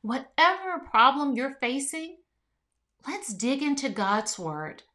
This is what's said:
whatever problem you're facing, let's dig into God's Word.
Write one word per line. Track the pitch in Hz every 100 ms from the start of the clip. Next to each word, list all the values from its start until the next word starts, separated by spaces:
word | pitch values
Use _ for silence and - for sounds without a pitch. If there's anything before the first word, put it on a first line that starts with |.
whatever | 214 262 - - 339 381 381 339 -
problem | 220 247 277 285
you're | 240 269 269
facing, | 240 269 277 320 330 339 _ _ _ _ _ _ _ _
let's | - 381 349
dig | 196 233 269
into | 294 277 269
God's | 202 196 208 220 -
Word. | 165 151 151 - _